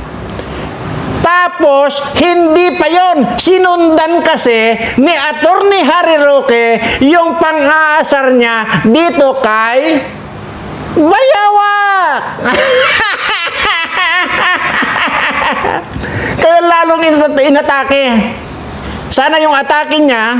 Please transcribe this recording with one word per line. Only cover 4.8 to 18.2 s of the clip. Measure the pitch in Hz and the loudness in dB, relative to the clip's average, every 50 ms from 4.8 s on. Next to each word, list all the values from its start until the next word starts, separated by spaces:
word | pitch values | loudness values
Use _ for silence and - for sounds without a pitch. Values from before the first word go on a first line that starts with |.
| 226 226 - - | -4 -4 0 0
ni | 262 320 339 | 2 2 2
Attorney | 294 269 302 302 302 294 320 370 403 392 403 403 392 320 | 0 -2 -4 -2 0 0 2 2 2 2 2 2 2 2
Harry | 262 311 349 339 330 320 302 | 2 2 2 2 2 2 2
Roque | 285 285 285 277 240 262 233 233 233 233 226 220 226 233 - - 262 | 4 4 2 2 2 2 2 2 2 2 0 0 -2 -4 -2 0 2
yung | 277 320 349 339 330 330 339 | 4 4 4 2 0 0 0
pang-aasar | 330 320 311 311 285 285 311 311 311 311 302 311 294 - 285 277 269 262 254 | 0 0 0 0 2 2 2 2 2 2 2 0 2 2 0 0 0 2 2
niya | 247 240 233 226 226 214 220 - 165 - 214 | 2 2 2 0 -2 -2 -2 -2 0 2 2
dito | 226 302 339 339 349 330 285 269 254 - - | 2 4 2 2 2 2 2 2 2 0 0
kay | 220 214 220 220 226 240 262 294 320 320 277 - - - - - - - - - - - - - - - - - - | 0 0 0 0 0 0 0 0 0 0 -2 -2 -6 -10 -14 -16 -16 -16 -14 -14 -14 -14 -14 -12 -12 -12 -12 -10 -4
Bayawak. | - 349 302 311 381 427 523 523 480 403 415 415 415 415 415 415 403 415 403 403 392 381 359 320 277 233 - - - - - | 0 0 2 4 4 4 4 4 4 4 2 2 2 2 2 2 2 0 0 0 0 0 0 0 -2 -4 -6 -8 -8 -6 -4
<laughs> | 233 - - 523 539 508 508 523 - - - 427 415 370 - - - 427 370 339 339 - - - 427 381 339 330 - - 339 370 330 339 359 349 - - - - 349 359 320 - - - - - - - - 359 - - - - - 269 277 - - 269 - - - 87 - - - - - - - - - - - - - | -2 -2 0 0 2 2 2 2 2 0 0 -2 -2 -2 -4 -4 -4 -4 -4 -4 -4 -4 -4 -4 -2 -2 -2 -4 -4 -4 -2 -2 0 0 0 -2 -2 -2 -2 -2 -2 -2 -2 -4 -4 -4 -4 -4 -4 -4 -4 -4 -4 -4 -4 -4 -4 -4 -4 -4 -4 -4 -4 -4 -4 -4 -6 -8 -8 -10 -10 -8 -8 -6 -6 -6 -6 -4 0
Kaya | - 330 339 339 339 | 2 2 4 4 4
lalong | 339 339 339 339 330 330 330 330 | 2 2 2 2 2 0 0 2
inat-, | 320 302 294 302 294 285 277 269 302 | 2 2 2 2 2 2 2 2 4
inatake. | 277 285 294 302 285 277 269 285 277 277 277 254 233 226 | 2 2 2 0 0 -2 0 0 0 0 0 0 0 0